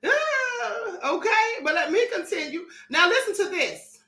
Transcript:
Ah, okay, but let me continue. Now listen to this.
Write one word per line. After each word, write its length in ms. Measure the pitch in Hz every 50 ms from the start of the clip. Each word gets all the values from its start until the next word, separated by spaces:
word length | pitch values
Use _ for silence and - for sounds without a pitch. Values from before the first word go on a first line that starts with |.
| -
Ah, 1040 | 302 523 605 622 622 587 523 523 508 494 480 494 440 415 466 453 440 359 359 - - 330
okay, 480 | 370 - 427 453 440 440 453 466 -
but 120 | 277 302 311
let 160 | 339 - 302
me 160 | 320 403 480 480 480
continue. 520 | 370 330 - - 330 302 294 262 330 359 - - - - -
Now 180 | 247 311 349 359
listen 360 | 427 523 523 - 403 - 403
to 60 | 415
this. 500 | 392 359 285 220 208 - - - - - _